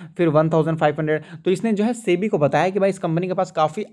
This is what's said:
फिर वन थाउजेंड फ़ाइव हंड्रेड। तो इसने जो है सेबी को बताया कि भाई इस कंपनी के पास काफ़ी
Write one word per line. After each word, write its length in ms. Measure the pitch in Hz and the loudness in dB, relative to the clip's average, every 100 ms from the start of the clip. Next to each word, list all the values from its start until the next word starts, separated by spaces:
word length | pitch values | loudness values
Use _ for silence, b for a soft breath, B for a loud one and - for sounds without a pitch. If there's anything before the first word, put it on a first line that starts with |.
| 170 - | -14 0
फिर 120 | 170 | 2
वन 200 | 151 160 | 4 4
थाउजेंड 280 | 165 156 160 | 2 2 2
फ़ाइव 180 | 156 151 | 0 0
हंड्रेड। 260 | 156 156 156 160 | -2 -2 -4 -6
तो 60 | - | -2
इसने 220 | 185 226 | 0 0
जो 120 | 202 | 0
है 80 | 214 | 0
सेबी 340 | 233 - 175 214 | -2 -2 0 0
को 100 | 208 | 0
बताया 320 | 147 147 180 | 2 2 0
कि 80 | 196 | 0
भाई 120 | 196 | 0
इस 80 | 190 | 0
कंपनी 300 | 165 160 185 | -2 -2 -2
के 60 | |
पास 160 | 180 180 | -4 -4
काफ़ी 320 | - 156 160 208 | 0 0 -2 -6